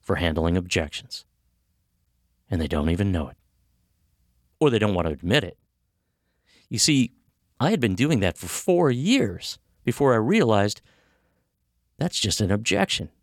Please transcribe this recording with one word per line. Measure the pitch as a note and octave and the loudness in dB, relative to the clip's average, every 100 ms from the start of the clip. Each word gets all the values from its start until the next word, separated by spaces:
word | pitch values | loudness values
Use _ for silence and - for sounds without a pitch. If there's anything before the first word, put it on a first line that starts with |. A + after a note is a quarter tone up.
for | - F2+ | -4 -2
handling | E2+ D#2+ E2 F2+ | 0 0 0 0
objections. | F2 F2+ D#2 - - - - _ _ _ _ _ _ _ _ _ _ _ _ | 0 -4 -4 -10 -14 -18 -18 _ _ _ _ _ _ _ _ _ _ _ _
And | E2+ | -4
they | D#2 | -2
don't | D2+ D2+ | -2 0
even | F2 G2+ | 0 0
know | F2+ D2 | -2 -4
it. | - _ _ _ _ _ _ _ _ _ _ _ _ | -12 _ _ _ _ _ _ _ _ _ _ _ _
Or | D#3 | 2
they | A2+ | 2
don't | G#2 | 2
want | F#2 E2 | 0 -2
to | |
admit | D2+ F2 C3 | -4 0 0
it. | F2+ - _ _ _ _ _ _ _ _ _ _ _ | -2 -14 _ _ _ _ _ _ _ _ _ _ _
You | A2+ | -2
see, | - C#3+ A#2+ _ _ _ _ _ | 2 2 0 _ _ _ _ _
I | C#3 | 0
had | G#3 | 2
been | A#2+ | 0
doing | F#2 C#3 C#3 | 0 0 2
that | F#2+ - | 0 -2
for | F2 | -10
four | - - F3 D#3+ | -8 0 2 2
years | B2 D#3 C4 A2 F2 - - _ _ | 0 2 2 0 -4 -12 -14 _ _
before | - A2+ C#3 | -6 0 2
I | A#2 | 2
realized | A2 G#3+ C#3+ G#2 G2+ - _ _ _ _ _ _ _ _ _ _ _ _ | 2 2 4 4 2 -2 _ _ _ _ _ _ _ _ _ _ _ _
that's | E3+ - | -6 -2
just | G2+ - | -4 -2
an | G2+ | 0
objection. | G#2 A2+ G3 F#3+ - D#2+ _ | 0 0 0 0 -2 -8 _